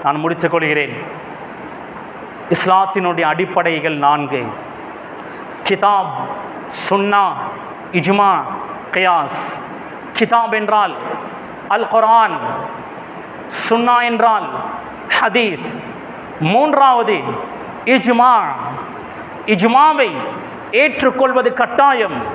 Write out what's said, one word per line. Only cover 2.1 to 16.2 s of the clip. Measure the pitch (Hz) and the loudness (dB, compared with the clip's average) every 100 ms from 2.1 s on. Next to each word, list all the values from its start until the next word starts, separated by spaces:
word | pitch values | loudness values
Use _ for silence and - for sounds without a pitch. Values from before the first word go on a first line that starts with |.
| - - - - | -14 -14 -14 -2
இஸ்லாத்தினுடைய | 175 - 185 196 196 180 165 160 | 0 4 4 4 0 0 0 0
அடிப்படைகள் | 160 185 185 170 160 156 147 143 | 0 0 2 2 0 -2 2 2
நான்கு. | 147 139 135 117 - - - - - - - - - - - - | 2 0 -4 -4 -8 -12 -14 -14 -14 -14 -14 -14 -14 -14 -8 -2
கிதாப், | 196 202 202 180 139 - - - - - - - | 2 4 2 0 -6 -8 -8 -10 -12 -12 -8 0
சுன்னா, | 202 202 202 190 143 - - - - - 180 | 2 4 4 4 0 -8 -10 -14 -14 -4 0
இஜ்மா, | 156 202 202 170 135 - - - - - | 2 4 6 4 0 -8 -10 -12 -4 2
கியாஸ். | 185 170 139 - - - - - - - - - | 4 4 2 -4 -8 -10 -12 -12 -14 -14 -10 -2
கிதாப் | 226 233 226 220 | 2 2 2 0
என்றால் | 208 214 196 139 - - - - - - - 208 | 2 2 2 -2 -8 -8 -10 -14 -14 -14 -2 -2
அல் | 226 | 2
குர்ஆன், | 226 220 226 214 160 - - - - - - - - - - - - | 4 6 6 6 0 -6 -6 -8 -12 -14 -14 -14 -14 -14 -14 -12 -8
சுன்னா | - 233 240 240 240 | 0 2 4 4 4
என்றால் | 226 226 214 175 - - - - - - - | 4 4 2 -2 -8 -8 -10 -12 -14 -4 0
ஹதீஸ், | 226 208 220 160 - - - - - - | 2 2 0 -2 -8 -10 -12 -12 -14 -14